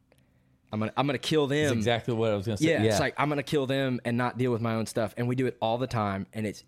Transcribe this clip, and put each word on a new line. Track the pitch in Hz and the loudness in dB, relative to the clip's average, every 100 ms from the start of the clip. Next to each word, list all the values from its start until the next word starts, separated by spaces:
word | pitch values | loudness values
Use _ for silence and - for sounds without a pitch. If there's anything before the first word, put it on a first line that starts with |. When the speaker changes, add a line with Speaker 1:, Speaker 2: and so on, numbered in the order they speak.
| _ _ _ _ _ _ _ | _ _ _ _ _ _ _
Speaker 1:
I'm | 107 | -6
gonna, | 110 - | -2 -2
I'm | 139 | -2
gonna | 123 | -2
kill | - 156 139 | 0 2 2
them. | 143 | 2
Speaker 2:
That's | 147 | 0
exactly | 117 107 117 - | 2 2 0 0
what | 113 113 | 0 0
I | 104 | 0
was | 98 | -2
gonna | 101 | 0
say. | 156 | 2
Speaker 1:
Yeah, | 147 | 4
Speaker 2:
Yeah. | 110 | 4
Speaker 1:
it's | 101 | 4
like, | 131 - | 2 0
I'm | 147 | 0
gonna | 143 | -2
kill | 135 156 131 | 0 -2 0
them | 135 135 123 | 0 0 -2
and | 120 120 | -2 0
not | 123 113 | 0 0
deal | 127 | 0
with | 113 | 0
my | 117 113 | 0 -2
own | 107 | -2
stuff. | - 104 - | -2 -2 -2
And | 120 | -2
we | |
do | 127 127 | 0 -2
it | - | 0
all | 110 120 | 0 0
the | 127 | 0
time, | 120 104 98 98 | 0 0 -2 -6
and | 110 107 | -6 -6
it's | - | -6